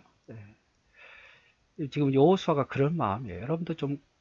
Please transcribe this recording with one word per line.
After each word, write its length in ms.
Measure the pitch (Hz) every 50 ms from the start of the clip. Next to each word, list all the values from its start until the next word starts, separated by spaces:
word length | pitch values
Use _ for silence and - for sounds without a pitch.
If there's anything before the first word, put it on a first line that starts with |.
| - _ _ _ _ -
예. 1600 | 117 107 101 104 107 _ _ _ _ _ _ _ _ - - - - - - - - _ _ _ _ _ _ _ _ - 151 135
지금 240 | - 147 147 135 135
여호수아가 540 | 135 143 170 190 185 - 175 156 143 127
그런 280 | - - 131 139 147 175
마음이에요. 460 | 160 123 101 98 120 131 98 87 87
여러분도 320 | 113 143 165 165 170 165 160
좀 260 | - 147 139 143 - - _ _ _